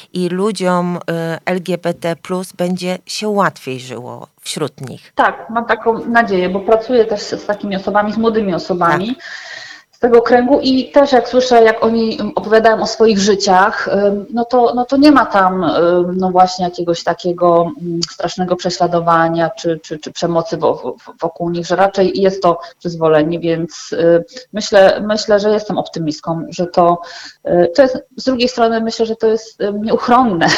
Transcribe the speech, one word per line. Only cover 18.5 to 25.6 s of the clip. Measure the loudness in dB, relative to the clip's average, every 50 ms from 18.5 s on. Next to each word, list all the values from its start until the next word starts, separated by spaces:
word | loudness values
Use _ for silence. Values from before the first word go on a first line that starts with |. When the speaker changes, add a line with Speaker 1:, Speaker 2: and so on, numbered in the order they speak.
| -4
Speaker 2:
prześladowania | -4 -4 -4 -2 -2 -2 -2 0 0 0 2 2 2 2 0 0 -2 -2 -4
czy, | -4 -4 -4 -4 -4 -4
czy, | -6 -10 -14 -12
czy | -12 -14
przemocy | -8 -6 -4 -2 0 -2 -2 -2 -4 -2
wo-, | 0 0 0
wo-, | -2 -4 -10 -10 -12 -16 -20 -10 _
wokół | -8 -8 -6 -6 -4 -4
nich, | -4 -4 -4
że | -2 2
raczej | 2 2 2 2 2 0 0 0 0
jest | 0 0 0 0
to | 0 0 0 -2 -4 -14 -16 _
przyzwolenie, | -10 -8 -4 -2 0 2 2 2 2 0 -2 -4
więc, | -2 -2 -2 -2 -4 -6 -8 -14 -14 -8
y, | -4 0 2 4 4 2 2 -2 -10 -20 -18 _ -10
myślę, | -10 -4 2 4 6 6 6 4 2 -2 -4
myślę, | -4 -4 0 2 2 2
że | 2 2
jestem | 0 0